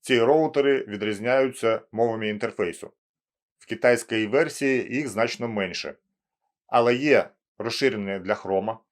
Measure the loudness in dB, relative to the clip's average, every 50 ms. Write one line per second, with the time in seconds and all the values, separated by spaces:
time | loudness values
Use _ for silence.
0 | _ 2 2 4 6 6 4 4 4 2 0 2 2 2 2 0 -2 -6 -8 -6
1 | -4 -4 -4 -4 -2 0 2 2 2 0 -2 -2 0 0 0 0 -4 _ -2 0
2 | 0 0 0 -2 -4 -4 -4 -4 -6 -6 -4 -4 -4 -4 -4 -8 -14 -18 _ _
3 | _ _ _ _ _ _ _ _ _ _ _ _ -12 _ -10 0 2 2 2 2
4 | 0 -4 -2 -2 -2 0 2 0 0 0 -2 -2 0 0 0 0 -2 -2 -4 -6
5 | -6 -4 -2 -2 -2 -2 -2 -6 -8 -6 -4 -4 -4 -4 -6 -8 -10 -10 -12 _
6 | _ _ _ _ _ _ _ _ _ _ _ _ _ _ 2 2 4 4 2 2
7 | 4 4 4 4 4 2 _ _ _ _ _ _ -8 -6 -4 2 0 2 2 0
8 | -4 -4 -4 -6 -2 -2 -2 -2 -2 -2 0 0 0 -2 -8 -8 _ _